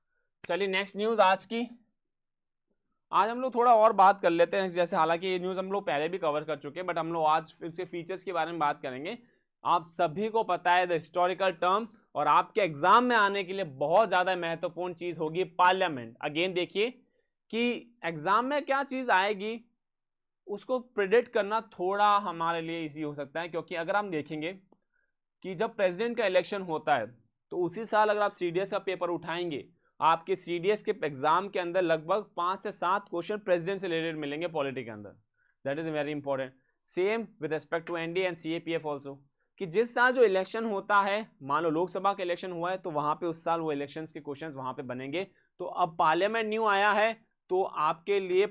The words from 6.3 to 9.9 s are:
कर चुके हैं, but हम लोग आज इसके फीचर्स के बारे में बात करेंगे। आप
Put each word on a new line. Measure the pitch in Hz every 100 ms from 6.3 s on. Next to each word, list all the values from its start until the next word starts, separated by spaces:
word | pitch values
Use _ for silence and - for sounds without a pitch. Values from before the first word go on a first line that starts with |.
| 147
कर | 156 147
चुके | 147 135
हैं, | 185
but | 165
हम | 160
लोग | 170 156
आज | 156 160 -
इसके | 170 165
फीचर्स | 175 175 165 185
के | 196
बारे | 170 160
में | 170
बात | 147 147
करेंगे। | 139 127 160 233 _ _ _ _
आप | - 170 165